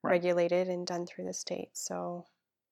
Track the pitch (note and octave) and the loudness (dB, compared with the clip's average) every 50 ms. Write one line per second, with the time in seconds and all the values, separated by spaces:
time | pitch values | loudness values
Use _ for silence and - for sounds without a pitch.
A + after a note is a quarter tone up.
0 | - D#3+ F#3 F3 F3 F3+ F3 F3 F3 E3+ F3 F3+ F#3 F#3 F3+ F3 F3+ F3+ F3+ E3+ | 2 4 4 4 6 4 4 4 4 4 4 2 2 2 0 -2 -2 -2 -4 -4
1 | F3 F3 - - F#3 F#3 F#3 - - - F3+ F#3 - - - - - - F3+ F3 | -4 -6 -8 -8 -8 -8 -8 -8 -8 -6 -6 -6 -8 -8 -10 -10 -8 -6 -6 -4
2 | F3 F3 F3 F3 F3 _ _ _ _ _ _ _ _ _ | -4 -6 -6 -8 -10 _ _ _ _ _ _ _ _ _